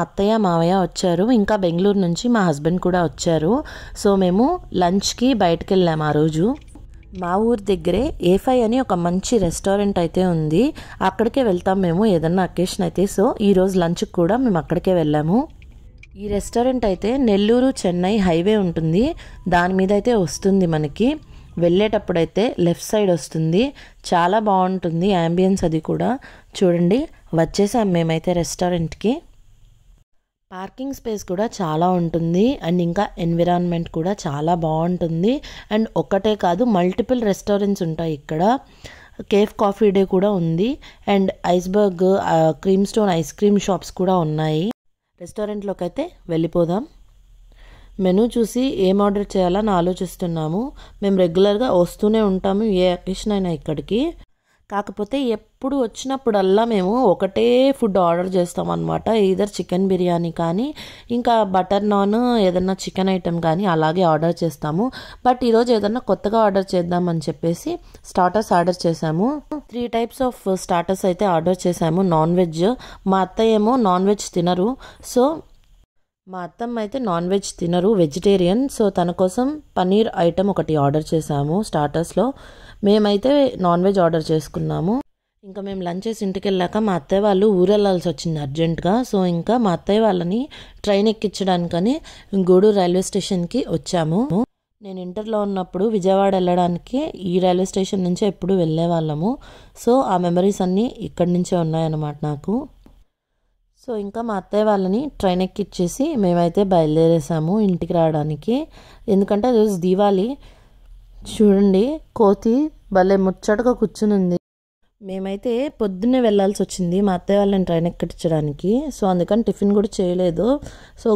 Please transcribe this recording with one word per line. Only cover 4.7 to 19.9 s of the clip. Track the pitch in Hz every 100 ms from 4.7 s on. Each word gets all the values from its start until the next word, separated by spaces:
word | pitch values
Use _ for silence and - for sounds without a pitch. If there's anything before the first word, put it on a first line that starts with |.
| 180
లంచ్కి | 175 196 - - 247 233
బయటకు | 180 170 -
వెళ్ళాము | 190 170 156 151
ఆ | 147
రోజు. | 160 156 208 285 - - - - - 185
మా | 175 190 226
ఊరు | 240 196
దగ్గరే | 185 175 185 262 - 175
ఏ | 196 -
ఫైవ్ | 254 220
అని | 254 254
ఒక | 180 175
మంచి | 185 - 233 175
రెస్టారెంట్ | - 196 196 202 190
అయితే | 165 185 185 165
ఉంది. | 156 165 285 - - - 190
అక్కడికే | - 226 277 233
వెళ్తాం | 180 190 190 180
మేము | 165 226 170
ఏదన్నా | 165 190 175
అకేషన్ | - 180 - 175
అయితే. | 175 196 -
So, | 233 - 202
ఈరోజు | 185 190 185
లంచ్కి | 170 175 208 -
కూడా | 170 240 254
మేము | 175
అక్కడికే | 143 170 190 180
వెళ్ళాము. | 156 151 156 220 320 - - - - - - 196
ఈ | 208 202
రెస్టారెంట్ | - 285 247 254 226
అయితే | 180 202 269 233
నెల్లూరు | 202 208 247 262 262
చెన్నై | 190 175 185 220 185
హైవే | 165 185 214 180
ఉంటుంది, | 165 160 170 277 339 - - 180 175
దాని | 180 190
మీద | 190